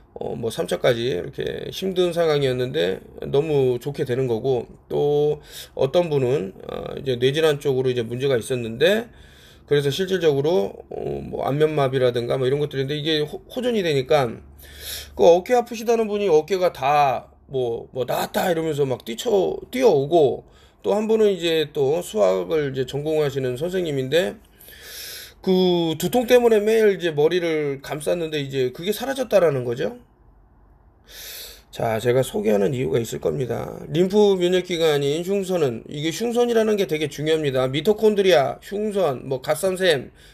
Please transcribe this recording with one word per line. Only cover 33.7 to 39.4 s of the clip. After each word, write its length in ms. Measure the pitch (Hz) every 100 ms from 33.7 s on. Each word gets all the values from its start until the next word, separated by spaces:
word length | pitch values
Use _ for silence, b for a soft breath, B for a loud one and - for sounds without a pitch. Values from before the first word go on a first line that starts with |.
| - 160
림프 480 | 147 185 208 208 190
면역기관인 840 | 175 185 180 170 160 147 143 151
흉선은, 580 | 175 202 180 180 143 113 -
이게 240 | 147 156
흉선이라는 640 | 160 233 233 240 226 220 208
게 100 | 185
되게 220 | 156 151
중요합니다. 580 | - 151 160 151 131 131
미토콘드리아, 920 | 139 160 208 220 202 190 165 131 -
흉선, 640 | - 202 214 202 165 123 131
뭐 140 | 131